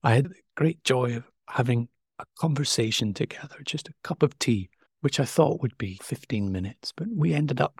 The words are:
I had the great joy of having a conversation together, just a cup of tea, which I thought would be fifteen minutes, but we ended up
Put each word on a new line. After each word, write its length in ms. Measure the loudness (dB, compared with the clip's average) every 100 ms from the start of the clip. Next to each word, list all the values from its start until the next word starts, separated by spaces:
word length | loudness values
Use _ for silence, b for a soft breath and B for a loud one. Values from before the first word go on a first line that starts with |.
I 120 | 4 4
had 140 | 2
the 60 | -6 _ 0
great 280 | 0 0
joy 340 | 0 2 2 -2
of 80 | -8 _ -8
having 400 | -2 2 2 0 _ _ -20
a 80 | -20 -4
conversation 760 | -2 0 0 0 0 0 -2
together, 440 | -2 -6 -6 -16 -14
just 260 | -8 -8 -10
a 40 | -16
cup 200 | -10 0
of 160 | 0 2
tea, 300 | 0 0 -2 _ _ _
which 180 | -2 0
I 60 | 0
thought 360 | 4 4 2
would 160 | -2 -4
be 220 | -8 -8
fifteen 500 | -10 -10 -4 -2 -2
minutes, 420 | -2 -4 -8 -14 -10
but 120 | -6 0
we 180 | 2
ended 280 | 2 0 0
up 140 | -2